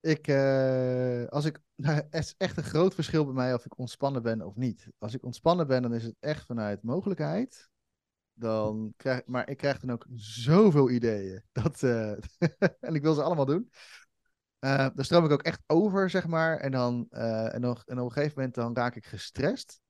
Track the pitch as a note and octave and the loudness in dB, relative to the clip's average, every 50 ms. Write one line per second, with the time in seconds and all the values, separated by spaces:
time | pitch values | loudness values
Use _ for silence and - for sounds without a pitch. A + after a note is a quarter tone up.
0 | - D#3+ D#3 D3+ - - C#3+ C3+ C#3 C#3 C3+ C3+ C3 C3 C3 C3 B2+ B2+ B2+ B2+ | 2 0 0 0 0 0 2 4 4 4 4 4 2 2 2 0 0 0 0 0
1 | B2+ B2+ B2 A#2+ A#2+ - - D3 D3 D#3 D3 - _ _ _ - B2+ D3 D3+ D3+ | 0 -2 -2 -2 -4 -4 -4 -2 -2 -2 -4 -6 _ _ _ -4 -2 0 0 0
2 | D3 - - E3 - - - _ G3 F3 - - C3+ G#2 - D3 F3 G3 F#3 - | -2 -2 -6 -6 -6 -6 -6 _ -4 -4 -4 -6 -8 -2 2 2 2 2 2 -2
3 | D#3 - - D#3 D3+ C#3 C3 C3 B2+ B2+ B2+ A#2+ - - - - B2+ A#2+ - _ | -6 -2 0 0 0 0 0 -2 0 0 0 -2 -4 -8 -12 -10 -10 -10 -6 _
4 | C#3 C#3 C#3 B2+ A#2 A#2 A2+ A2 F2 G2+ G2+ A2 B2+ B2 G#2 - - - - _ | -2 -2 -2 0 -2 -2 -2 -2 -4 -8 -6 -4 -4 -4 -4 -6 -14 -20 -16 _
5 | G#2+ A2 A#2 C3 - B2 A#2 - _ E3 F3 F3+ E3 C3+ C3 B2+ B2 A#2+ A#2 A#2 | -10 -8 -8 -8 -10 -10 -12 0 _ 2 2 2 2 2 2 2 2 0 -2 -4
6 | A2+ A#2 - _ - D3 D3+ D3 - - B2 A#2 G#2+ G#2 G#2 G2+ - A2+ C3 F3 | -6 -8 -10 _ -6 -6 -6 -6 -8 -10 -6 -4 -4 -4 -4 -4 -4 -4 -4 -2
7 | - G#3 F#3+ - D#3 D3 D#3+ G3+ B3+ - - - - _ _ _ _ _ _ _ | -2 -4 -4 -2 -4 -4 -2 -4 -4 -6 -8 -20 -20 _ _ _ _ _ _ _
8 | _ _ _ _ _ _ _ - A2+ A2+ A2 A2 G#2+ G#2+ G#2+ A2 A2 G#2+ - _ | _ _ _ _ _ _ _ -6 -4 -2 0 0 0 -2 -2 -4 -6 -8 -10 _
9 | - C3+ B2+ B2+ - - B2+ B2 - - C#3 - - C#3+ C3+ - - B2+ A#2+ A#2 | -2 -2 -2 -2 -4 -4 -4 -4 -4 -4 -8 -4 -2 -2 -2 -2 -4 -6 -6 -6
10 | - - B2 A#2 G#2 G#2+ G#2+ A#2 A#2 B2 D#3+ F#3+ A3 G#3 D3+ D3 C3+ B2 B2 A#2+ | -8 -14 -16 -14 -14 -14 -12 -6 2 4 6 8 8 8 8 6 6 6 4 2
11 | A2+ A2+ A2 G2+ G2 F#2+ F#2 F#2+ - _ _ - G#2+ E3 C#3 - - B2+ A#2+ A2+ | 2 0 0 0 -4 -6 -10 -12 -16 _ _ -2 -2 -2 -2 0 0 0 2 2
12 | A2 G#2+ G#2 A2 A2+ - _ _ E3+ D#3+ - _ G3+ F#3 - _ - - D#3+ D3+ | -2 -4 -6 -8 -10 -16 _ _ -2 -2 0 _ 0 0 0 _ -6 -4 -2 0
13 | C#3 D#3 D#3+ D3 C#3 D#3+ F3+ D#3 C#3 C3 D3 F#3 B3 - _ - - - - - | 2 2 2 2 2 0 2 2 2 2 2 0 -2 -6 _ -20 -20 -20 -20 -20
14 | - _ _ _ _ _ _ _ _ _ _ _ - C3+ C3+ C3+ C3+ C3+ - - | -20 _ _ _ _ _ _ _ _ _ _ _ -2 0 2 2 2 0 0 -4
15 | C3+ - E3+ F3 E3+ D3+ D3 C#3 - E3+ E3 - - _ D#3 E3 G#3 G#3+ F#3 G3 | -2 4 4 6 6 6 4 2 2 -2 -4 -4 -2 _ 4 4 4 4 2 2
16 | F#3+ F#3 - F#3 F3 E3 E3 D#3+ D#3+ E3 D#3+ - - C#3 C3 C3 B2 B2 A#2+ A#2+ | 0 2 0 0 0 0 0 2 2 2 0 0 -2 -2 0 2 0 2 0 -2
17 | A#2+ - - A#2 A#2 A#2 A2+ A2 A2+ A2 - B2 B2 B2 B2 A#2+ - - B2 B2+ | -4 -8 -8 -4 -4 -2 -2 -2 -2 -2 -2 -2 -2 -2 -2 -4 -8 -10 -6 -6
18 | B2 B2 A#2 D3 C#3+ D3+ D3 C#3 C3 B2+ A#2 - A#2 A#2 A#2 B2 A#2+ B2 A#2+ A2+ | -6 -4 -2 -2 -2 -2 -2 -4 -6 -4 -2 -4 -4 -2 0 0 0 -2 -2 -6
19 | - - - F#2+ - - _ - C3 D#3+ B3+ C#4 - - - _ _ _ | -14 -14 -14 -14 -14 -12 _ -2 0 0 0 -2 -8 -16 -20 _ _ _